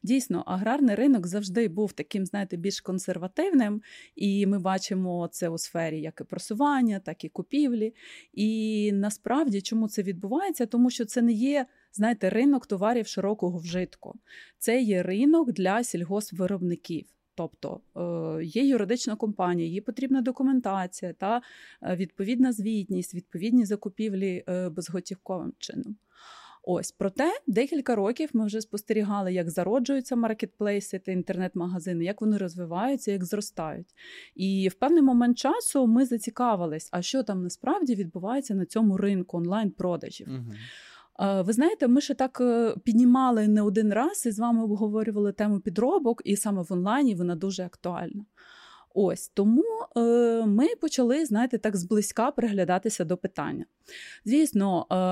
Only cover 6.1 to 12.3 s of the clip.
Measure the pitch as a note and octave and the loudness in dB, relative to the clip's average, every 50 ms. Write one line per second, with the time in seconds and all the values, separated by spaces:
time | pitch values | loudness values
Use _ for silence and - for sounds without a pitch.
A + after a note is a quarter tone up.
6.1 | - - - _ - F#3 - - G#3+ G#3 C#4+ D4 D4 C4+ B3 A3+ G#3 G3 - - | -10 -12 -12 _ -10 -10 -8 -8 -2 0 0 2 2 2 2 2 0 -2 -6 -10
7.1 | E3 _ - D#3+ _ - F3 _ - C#4 D4+ C4+ A#3+ A3+ G#3+ A3 A#3+ _ - - | -12 _ -12 -12 _ -10 -10 _ 0 0 2 2 2 0 -2 -4 -4 _ -20 -20
8.1 | - - - _ _ - G#3 G#3+ A3 A3 A3 A3 A3 G#3+ G#3 G#3 G3+ G3 G3 G#3 | -20 -20 -20 _ _ -2 -2 0 0 0 -2 -2 0 0 0 2 2 0 0 -2
9.1 | G3+ - _ - B3 C#4+ D#4+ C#4 G3 G3 F#3+ - A3+ A3+ A3 G#3 - - G3 F#3 | -4 -6 _ -2 0 2 2 2 0 -2 -2 -2 -2 -2 -2 -2 -2 -4 -4 -4
10.1 | F#3+ E3+ F#3+ G3 A#3 D#4 G4 G4 D#4+ - B3 A#3 - A#3+ B3 B3 B3 - A#3 G#3+ | -4 -6 -6 -4 -2 -2 -2 -2 -2 -2 -4 -2 2 4 4 2 2 -2 -6 -4
11.1 | - B3 A#3 A#3 A#3 G#3 A#3+ C4+ C#4+ C#4+ B3+ - _ _ _ _ _ G3 G#3 A#3 | 0 2 2 2 2 2 2 0 0 0 -2 -4 _ _ _ _ _ 0 0 0
12.1 | A#3+ G#3+ - F#3 | 0 2 0 0